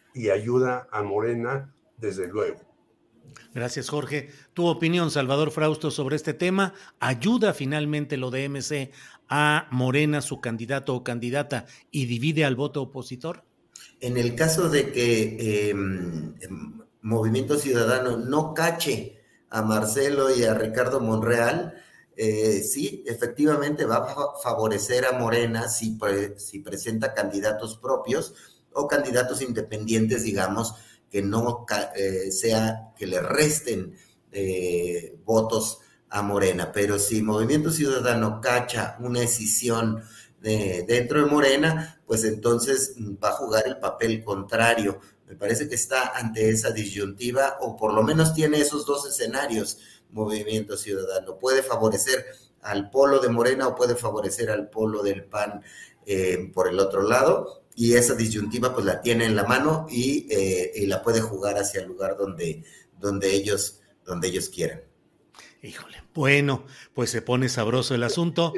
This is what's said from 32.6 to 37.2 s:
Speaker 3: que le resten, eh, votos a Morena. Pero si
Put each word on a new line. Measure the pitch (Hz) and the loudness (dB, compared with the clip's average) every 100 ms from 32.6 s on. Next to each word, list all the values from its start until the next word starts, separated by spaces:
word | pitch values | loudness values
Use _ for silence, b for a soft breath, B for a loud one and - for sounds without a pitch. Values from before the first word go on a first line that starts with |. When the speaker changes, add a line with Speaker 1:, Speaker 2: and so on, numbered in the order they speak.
| 113 110 - - | 2 -2 -10 -10
Speaker 3:
que | 95 | -4
le | 90 | -4
resten, | 85 143 151 151 123 98 87 - B B _ | 0 2 2 2 -2 -4 -6 -12 B B _
eh, | 101 95 92 90 87 90 87 - - | -6 -4 -2 0 0 -2 -4 -8 -10
votos | - 110 110 110 - - B B _ | 0 2 2 0 -2 -6 B B _
a | 101 | -4
Morena. | 101 101 95 87 80 | -2 2 2 2 -2
Pero | 101 101 101 | 0 0 2
si | - 110 | 0 0